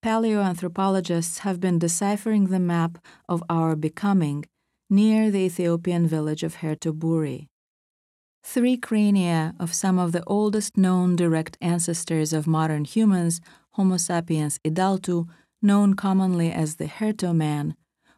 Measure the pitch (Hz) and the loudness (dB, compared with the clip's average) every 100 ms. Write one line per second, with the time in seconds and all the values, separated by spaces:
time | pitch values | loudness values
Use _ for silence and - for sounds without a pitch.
0 | 233 220 226 214 196 170 185 175 196 190 | 0 0 2 2 0 -2 -6 -2 0 0
1 | 180 170 170 - 202 180 185 170 170 170 | 0 -2 -2 -6 -4 -2 0 0 0 -2
2 | 202 208 226 220 190 185 175 170 165 170 | -2 -2 0 2 2 2 0 0 -2 -4
3 | - - - 175 170 165 160 156 156 - | -20 -20 -4 -4 -2 0 0 0 -4 -4
4 | 202 196 156 143 151 _ _ _ _ 196 | 0 2 0 -4 -10 _ _ _ _ 2
5 | 214 220 220 202 185 170 175 170 170 175 | 4 4 2 2 -2 0 0 0 0 0
6 | 170 156 151 156 160 - 160 156 165 156 | 2 0 -2 -4 -6 -6 -6 -4 -4 -4
7 | 160 165 151 127 147 _ _ _ _ _ | -2 0 -2 -6 -14 _ _ _ _ _
8 | _ _ _ _ - - 240 254 - 220 | _ _ _ _ -6 0 2 0 0 2
9 | 208 202 175 165 160 165 170 - 196 185 | 4 4 2 0 -2 -4 -6 -2 0 2
10 | 175 170 170 202 214 208 208 - 185 185 | 0 -2 -2 0 0 0 -2 0 2 4
11 | 180 175 170 160 160 - 165 170 170 170 | 2 2 2 2 -2 -6 -2 -2 -2 -4
12 | - 160 156 156 151 160 160 151 147 220 | -2 -2 0 -2 0 0 0 -2 -2 2
13 | 220 190 170 170 - - _ - 190 185 | 2 2 0 -4 -8 -20 _ 0 0 0
14 | - 175 170 160 151 - 156 160 185 190 | -2 -4 -2 -2 -2 -4 -4 0 0 -2
15 | 190 175 170 - _ _ 202 202 202 196 | -2 -4 -4 -10 _ _ 2 4 4 2
16 | 196 190 185 175 165 - 156 156 156 - | 2 2 2 2 0 0 -4 -4 -10 -4
17 | 214 214 185 165 151 147 151 156 _ _ | -4 -2 0 0 0 -2 -4 -8 _ _
18 | _ | _